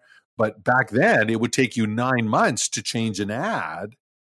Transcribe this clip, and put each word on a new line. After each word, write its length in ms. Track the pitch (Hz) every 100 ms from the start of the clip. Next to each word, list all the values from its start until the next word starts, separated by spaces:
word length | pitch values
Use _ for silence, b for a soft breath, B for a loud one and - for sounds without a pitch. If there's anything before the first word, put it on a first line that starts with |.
| b b b -
But 260 | 107 -
back 260 | - 127 127
then, 400 | 110 208 165 107
it 80 | 113
would 140 | 117
take 220 | - 127 117
you 120 | 107
nine 400 | 110 123 123 110
months 420 | 143 214 117 -
to 140 | -
change 360 | - 120 113 101
an 120 | 101
ad 640 | 113 196 170 80 80 202 - _ _